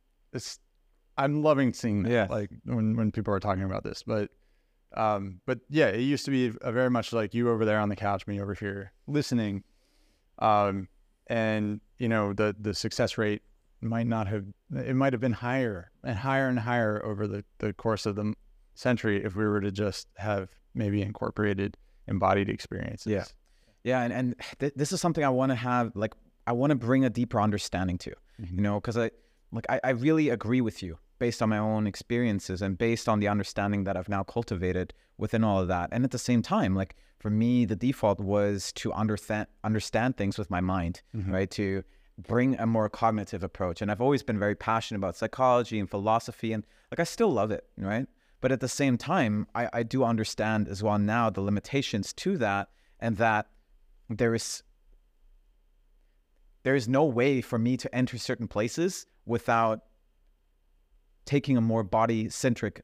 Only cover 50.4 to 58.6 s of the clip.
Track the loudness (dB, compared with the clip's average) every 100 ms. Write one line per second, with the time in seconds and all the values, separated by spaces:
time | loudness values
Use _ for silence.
50.4 | 0 0 0 -2 0 2 2 2 2 0
51.4 | 0 -2 -2 -4 -2 -4 -4 -6 -4 0
52.4 | 0 0 -4 _ _ _ -4 2 2 2
53.4 | -2 _ _ _ _ _ -10 0 2 2
54.4 | -2 -10 -14 _ _ -20 _ _ _ _
55.4 | _ _ _ _ _ _ _ _ _ _
56.4 | _ _ 0 0 2 2 4 4 4 2
57.4 | 0 0 2 0 -2 -2 -2 -2 -4 -4
58.4 | -4 -2